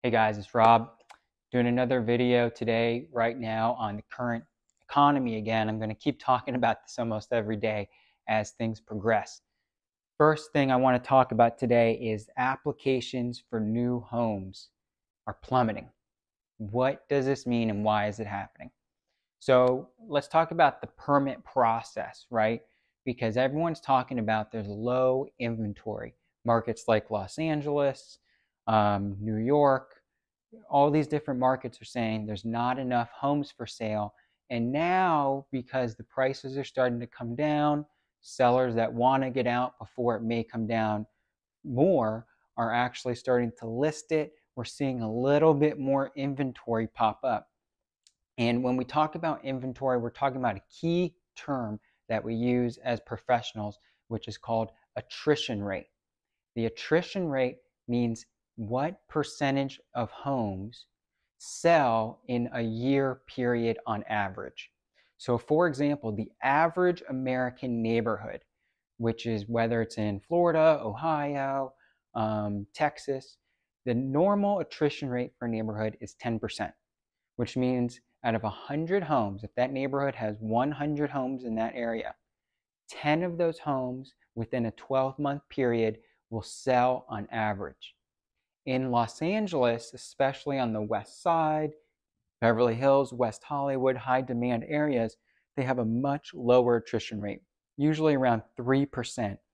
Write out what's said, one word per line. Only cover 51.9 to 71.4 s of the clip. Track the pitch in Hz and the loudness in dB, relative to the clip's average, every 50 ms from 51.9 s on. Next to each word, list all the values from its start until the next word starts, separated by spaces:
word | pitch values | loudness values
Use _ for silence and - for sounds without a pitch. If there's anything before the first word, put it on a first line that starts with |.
| _ _ _ | _ _ _
that | - 113 110 - | -4 -4 -4 -2
we | 110 117 | -4 -4
use | 113 120 123 123 123 123 120 117 - - | 0 0 2 2 2 0 0 -4 -6 -4
as | 123 120 110 | -4 -4 -4
professionals, | - - 120 110 _ - 127 120 117 - - 113 104 104 104 _ _ _ _ _ _ | -6 -10 -10 -10 _ 0 0 0 0 -6 -8 -8 -8 -8 -10 _ _ _ _ _ _
which | _ 117 107 - - | _ -8 -8 -6 -10
is | 110 | -14
called | - - - 117 113 113 113 _ _ _ _ _ | -14 -6 -4 -2 -2 -2 -4 _ _ _ _ _
attrition | 123 - _ - - - 156 147 - - - 120 101 | -12 -12 _ -16 -6 0 0 0 0 0 -6 -6 -6
rate. | 101 101 98 - - _ _ _ _ _ _ _ _ _ _ _ _ _ _ | -4 -6 -6 -6 -8 _ _ _ _ _ _ _ _ _ _ _ _ _ _
The | 120 113 | -4 -4
attrition | 113 113 - - - 156 165 170 - - 202 180 | -4 -4 -6 -2 0 0 0 0 -2 -6 -4 -4
rate | 160 139 131 127 123 123 - _ _ _ _ _ | -2 0 0 0 -2 -4 -10 _ _ _ _ _
means | - 120 120 120 117 113 113 - _ _ _ _ _ _ - | -2 0 0 0 0 -2 -6 -10 _ _ _ _ _ _ -10
what | 113 101 120 127 143 165 202 - _ | -6 -4 -2 -2 -2 -4 -6 -10 _
percentage | _ - 151 143 - - - 147 139 135 139 139 135 - - _ _ _ | _ -2 -2 -2 -2 -4 -2 0 0 2 0 0 -2 -6 -12 _ _ _
of | 123 117 - | -6 -6 -4
homes | - - - 139 139 127 113 101 95 95 98 110 - - - _ _ _ _ _ _ _ _ _ _ | -6 -8 -6 -4 -2 -2 -2 -2 -4 -6 -8 -10 -12 -18 -20 _ _ _ _ _ _ _ _ _ _
sell | _ - - - - - 170 170 160 139 123 113 113 110 113 - _ _ | _ -16 -16 -14 0 2 4 6 6 6 4 2 2 0 -2 -6 _ _
in | - 123 120 120 123 - | -4 -2 -2 -2 -2 -4
a | 120 117 | -4 -4
year | 113 110 113 120 135 139 139 135 131 127 127 _ | -4 -4 -2 0 2 2 2 2 0 -2 -6 _
period | - - - 123 120 120 120 117 113 110 - - | -14 -6 -2 0 0 0 2 2 0 0 -2 -4
on | 120 110 104 107 | -6 -6 -6 -4
average. | - 110 104 101 95 98 101 95 - _ - - _ _ _ _ _ _ _ _ _ _ _ | -4 -2 -2 -2 -2 -4 -10 -12 -12 _ -18 -20 _ _ _ _ _ _ _ _ _ _ _
So | - - 120 | -2 -2 -2
for | 113 - - 151 156 180 | -2 0 0 2 2 4
example, | 175 143 131 147 143 143 - - 113 | 2 2 0 0 0 0 -2 -4 -6
the | 104 98 107 - _ _ | -4 -4 -6 -8 _ _
average | - 131 139 151 165 165 165 180 180 180 175 175 - | 0 2 2 4 2 2 2 2 2 2 2 0 -6
American | - 135 131 131 127 127 127 127 123 123 - - 127 120 117 113 | -8 -8 -4 -2 -2 -2 -2 -2 -4 -4 -6 -6 -4 -2 -2 0
neighborhood, | 113 113 117 110 117 107 98 - - - - _ _ _ _ _ _ _ _ _ _ _ | 2 2 2 2 0 -4 -4 -6 -12 -12 -12 _ _ _ _ _ _ _ _ _ _ _
which | _ 113 113 113 113 - | _ -2 -2 -2 -2 -4
is | 120 113 107 101 | -4 -4 -4 -4
whether | 107 117 117 117 113 120 117 113 | -2 -2 0 0 2 0 0 -2
it's | 110 - - | -2 -4 -4
in | 107 107 101 95 | -4 -2 -4 -6
Florida, | _ _ 170 175 175 170 156 160 156 160 156 139 | _ _ 0 2 2 4 4 6 6 6 4 4
Ohio, | 120 110 104 - 156 165 156 147 147 143 143 139 | 0 -6 -6 -4 -2 -2 0 0 -2 -2 -2 -2